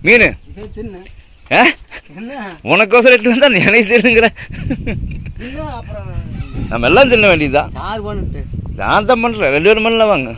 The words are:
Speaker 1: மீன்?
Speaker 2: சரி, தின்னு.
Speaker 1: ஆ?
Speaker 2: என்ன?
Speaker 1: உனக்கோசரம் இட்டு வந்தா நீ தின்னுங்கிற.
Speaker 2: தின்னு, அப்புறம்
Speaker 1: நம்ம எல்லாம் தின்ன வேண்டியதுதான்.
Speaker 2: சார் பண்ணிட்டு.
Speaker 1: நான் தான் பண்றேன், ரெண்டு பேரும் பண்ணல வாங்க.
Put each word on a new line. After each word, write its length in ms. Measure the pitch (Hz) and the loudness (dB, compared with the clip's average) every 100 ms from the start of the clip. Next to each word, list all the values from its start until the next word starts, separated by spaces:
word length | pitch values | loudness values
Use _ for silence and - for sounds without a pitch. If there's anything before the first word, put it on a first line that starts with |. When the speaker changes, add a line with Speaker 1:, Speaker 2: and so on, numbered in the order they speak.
Speaker 1:
மீன்? 340 | 160 233 175 - - 185 | 2 4 4 -2 -14 -18
Speaker 2:
சரி, 120 | 214 214 | -16 -14
தின்னு. 300 | 208 185 185 - - - - | -14 -14 -20 -20 -20 -20 -2
Speaker 1:
ஆ? 140 | 156 311 - - - - 156 | 2 2 0 -12 -20 -20 -18
Speaker 2:
என்ன? 420 | 233 277 202 165 | -14 -12 -14 -8
Speaker 1:
உனக்கோசரம் 540 | - 175 214 240 247 247 | -2 0 2 4 6 4
இட்டு 120 | 226 | 4
வந்தா 200 | 233 277 | 4 4
நீ 100 | 196 | 4
தின்னுங்கிற. 680 | 139 226 202 240 240 226 233 - - - - 254 - 202 - 143 - - | 4 4 4 2 4 4 2 0 -12 -8 -6 -6 -6 -6 -8 -8 -12 -14
Speaker 2:
தின்னு, 180 | 240 285 | -14 -12
அப்புறம் 760 | 311 240 - 208 - - - - - - - | -10 -12 -12 -12 -10 -10 -10 -10 -10 -8 -6
Speaker 1:
நம்ம 180 | 117 120 | -2 2
எல்லாம் 220 | 202 269 | 4 6
தின்ன 180 | 233 208 | 4 4
வேண்டியதுதான். 420 | 165 147 143 123 | 2 2 0 -2
Speaker 2:
சார் 320 | 131 175 220 | -8 -10 -8
பண்ணிட்டு. 420 | 208 202 - - - - - - | -8 -8 -8 -8 -10 -10 -10 -6
Speaker 1:
நான் 300 | 101 175 208 | 0 0 2
தான் 160 | 240 | 0
பண்றேன், 300 | 233 214 151 | 0 -2 0
ரெண்டு 220 | 143 185 | 2 4
பேரும் 120 | 220 220 | 2 2
பண்ணல 220 | 226 214 | 2 2
வாங்க. 280 | 175 123 | 0 -2